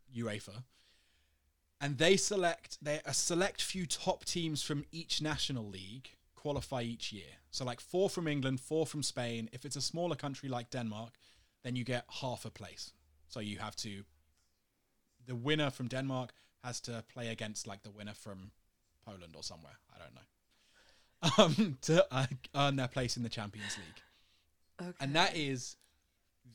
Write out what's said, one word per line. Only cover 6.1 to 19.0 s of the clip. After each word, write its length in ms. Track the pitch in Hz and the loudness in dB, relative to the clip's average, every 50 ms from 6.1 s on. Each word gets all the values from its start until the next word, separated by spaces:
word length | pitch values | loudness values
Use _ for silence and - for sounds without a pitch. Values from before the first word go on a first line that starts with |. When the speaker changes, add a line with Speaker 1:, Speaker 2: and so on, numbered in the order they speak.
| - _ _ _ _ | -20 _ _ _ _
Speaker 1:
qualify 480 | - - 147 143 131 - - 135 123 | -6 -4 -2 -2 -2 -2 -2 -2 -2
each 300 | 120 117 117 110 - - | -2 -2 -4 -4 -6 -8
year. 140 | 110 98 85 69 - - - _ | -8 -10 -12 -14 -18 -20 -16 _
So, 140 | - - 135 | -6 -4 -4
like, 160 | 123 120 - | -4 -4 -6
four 280 | - - - 180 196 196 | -8 0 4 4 4 4
from 180 | - 185 165 151 | 4 2 0 2
England, 320 | 147 143 131 131 131 127 | 2 2 2 2 0 0
four 260 | - - 156 160 156 | 0 0 2 2 2
from 160 | - - 151 | 2 0 -2
Spain. 460 | 131 - - 127 120 120 117 113 113 - | -2 -2 -2 -2 -2 -2 -2 -4 -4 -6
If 120 | - 127 - | -8 -10 -8
it's 120 | 143 - | -6 -4
a 40 | 143 | -4
smaller 340 | 127 - - 165 175 175 156 | -2 -2 0 0 0 0 0
country 320 | - - 139 135 - - 135 | -2 -2 -6 -6 -6 -4 -4
like 220 | 127 123 120 - | -4 -4 -4 -4
Denmark, 420 | - 127 117 110 107 107 117 117 - _ - - - - _ _ _ _ - | -4 -4 -2 -2 -4 -6 -8 -10 -14 _ -20 -20 -20 -20 _ _ _ _ -6
then 120 | 123 123 | -4 -2
you 80 | 127 117 | -2 0
get 200 | 123 123 120 - - - - | 0 0 -2 -2 -6 -8 -6
half 240 | 139 127 120 - - | -4 -4 -4 -4 -8
a 60 | 113 | -12
place. 420 | - - 104 85 - - - - - _ _ _ _ _ - - | -12 -12 -14 -14 -12 -12 -12 -12 -14 _ _ _ _ _ -20 -12
So 120 | - 120 | -8 -6
you 180 | 107 104 104 - | -4 -4 -4 -4
have 180 | 110 107 - | -6 -6 -6
to, 280 | - - 110 98 98 101 - _ _ _ _ _ _ _ _ _ _ _ _ _ _ _ _ _ _ _ _ _ _ 123 | -6 -8 -8 -8 -10 -12 -16 _ _ _ _ _ _ _ _ _ _ _ _ _ _ _ _ _ _ _ _ _ _ -10
the 100 | 127 123 | -8 -8
winner 340 | 117 120 147 151 151 151 135 | -4 2 2 4 4 4 2
from 180 | - - 127 117 | 0 -2 -4 -4
Denmark 440 | 127 131 135 135 131 127 123 - - - - _ _ _ - | -2 -2 -2 -2 -2 -2 -4 -6 -10 -20 -20 _ _ _ -10
has 160 | 123 117 - | -8 -8 -6
to 220 | - 123 117 113 - - | -6 -6 -8 -8 -10 -10
play 160 | - 127 120 113 | -10 -6 -6 -4
against, 380 | 113 - 113 107 107 - - | -4 -4 -6 -6 -6 -8 -8
like, 160 | 110 98 98 | -8 -10 -12
the 80 | - 107 | -14 -16
winner 240 | 101 107 104 104 101 | -14 -12 -12 -12 -12
from 380 | - - 107 98 95 95 101 - _ _ _ _ _ _ _ _ _ | -12 -12 -12 -12 -12 -12 -16 -18 _ _ _ _ _ _ _ _ _